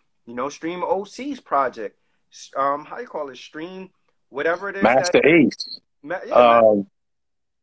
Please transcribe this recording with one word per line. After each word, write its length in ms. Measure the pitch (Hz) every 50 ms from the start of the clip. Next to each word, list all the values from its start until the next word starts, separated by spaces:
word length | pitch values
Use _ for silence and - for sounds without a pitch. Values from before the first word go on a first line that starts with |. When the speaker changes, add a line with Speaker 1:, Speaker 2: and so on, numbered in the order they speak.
| _ _ _ _ _
Speaker 1:
You 80 | 120 117
know, 160 | 123 131 143
stream 340 | 143 - 160 165 175 180 170
O 220 | 147 175 190 202
C's 340 | 190 - - 254 294 269 -
project. 580 | - - - 139 135 123 104 113 104 98 _ _ _ _ _ _ _ _ _
S-, 180 | - - - - 135
um, 260 | 135 143 139 147 151
how 160 | 143 175 -
you 80 | 247 240
call 220 | - 165 147 139
it? 80 | 127 123
Stream 540 | - - - 151 160 180 185 190 190 185 _ _ _ _ _ _ _ _
whatever 400 | - 135 147 160 175 180 196 196
it 80 | 190
is 80 | 196 196
Speaker 2:
Master 380 | 113 123 135 180 175 - 127 -
Speaker 1:
that 20 |
Speaker 2:
Ace. 540 | 143 165 170 131 - - - - - - - _ _ _ _ -
Speaker 1:
Ma-, 160 | 147 175 190 - 214
yeah, 60 | -
Ma- 260 | 120 123 117 117 117 113 110
Speaker 2:
Um, 160 | 107 101 98 - _ _ _ _ _ _ _ _ _ _ _ _ _ _